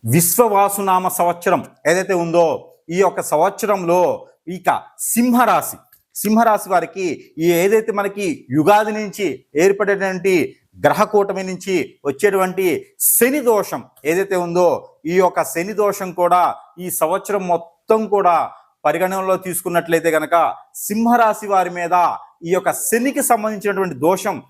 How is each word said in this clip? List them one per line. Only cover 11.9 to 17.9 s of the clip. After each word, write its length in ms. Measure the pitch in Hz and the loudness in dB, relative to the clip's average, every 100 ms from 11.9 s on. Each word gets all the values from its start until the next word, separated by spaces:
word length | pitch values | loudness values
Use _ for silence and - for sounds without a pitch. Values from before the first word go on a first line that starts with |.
| _ 143 | _ -6
వచ్చేటువంటి 800 | 139 202 196 185 180 190 135 - _ | 0 0 2 -2 0 -2 -2 -6 _
శని 400 | - - 240 294 | -2 2 2 0
దోషం 440 | 240 214 180 151 - _ 143 | 0 0 0 -8 -12 _ -4
ఏదైతే 300 | 175 190 185 | -2 -2 -2
ఉందో, 520 | 175 170 175 120 - _ 156 | 0 2 2 2 -6 _ -2
ఈ 100 | 180 | 2
యొక్క 280 | 180 180 | 2 0
శని 300 | 156 165 185 | -4 -4 -6
దోషం 380 | 208 208 202 190 | -2 -2 -2 -8
కూడా 440 | 175 175 180 160 113 - - | -2 2 4 2 -2 -14 -14
ఈ 100 | 180 | -10
సంవత్సరం 580 | 143 160 190 - 202 180 | -2 -2 -2 -2 -4 -2
మొత్తం 600 | 170 - _ _ | -4 -4 _ _